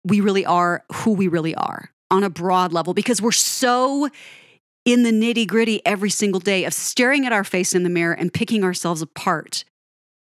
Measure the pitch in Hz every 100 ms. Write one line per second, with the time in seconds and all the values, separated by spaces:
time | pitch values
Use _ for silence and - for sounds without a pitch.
0 | 180 208 202 196 160 175 175 175 - -
1 | 226 196 190 165 160 - - - - _
2 | - 190 202 160 175 185 180 165 165 185
3 | 214 226 226 - - - 247 247 254 277
4 | 285 - - - - _ _ _ - 240
5 | 233 220 226 233 208 214 226 214 - 202
6 | 202 - 208 185 196 190 156 - - -
7 | 247 285 254 220 196 185 175 185 180 175
8 | 170 170 175 - 226 220 190 180 170 165
9 | 160 - - 160 - - - _ _ _
10 | _ _ _